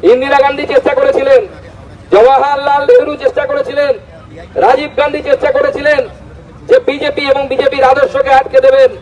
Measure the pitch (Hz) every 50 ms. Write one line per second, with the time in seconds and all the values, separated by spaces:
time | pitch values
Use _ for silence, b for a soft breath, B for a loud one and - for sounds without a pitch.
0 | - 170 233 254 262 277 277 277 269 285 277 - 294 - - - - - 480 523
1 | 554 523 - - 539 - 554 508 427 370 - - - - - - - - - -
2 | - - - 196 220 254 269 269 277 285 285 277 277 285 285 285 285 285 247 247
3 | 294 302 294 294 285 262 - - 294 262 285 285 - - 277 285 285 285 269 415
4 | - - - - - - - - - - - - 262 269 262 269 294 302 - -
5 | 285 294 285 302 285 285 285 - - 294 508 539 587 554 - - 285 294 302 277
6 | 494 440 - - - - - - - - - - - - 453 523 - - 277 285
7 | - 294 285 - 294 277 269 277 277 269 254 262 - 277 262 277 262 254 262 269
8 | 277 - - 269 - 262 269 262 269 - - 269 262 269 262 269 381 254 220 180